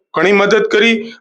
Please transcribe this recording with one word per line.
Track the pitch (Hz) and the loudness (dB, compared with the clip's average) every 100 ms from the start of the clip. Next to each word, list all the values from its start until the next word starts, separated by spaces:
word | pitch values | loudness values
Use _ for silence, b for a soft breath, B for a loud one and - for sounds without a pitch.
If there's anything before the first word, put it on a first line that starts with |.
| _ | _
ઘણી | 160 180 202 | -4 0 2
મદદ | 202 214 - | 2 0 0
કરી | 208 226 226 226 B | 0 0 0 -6 B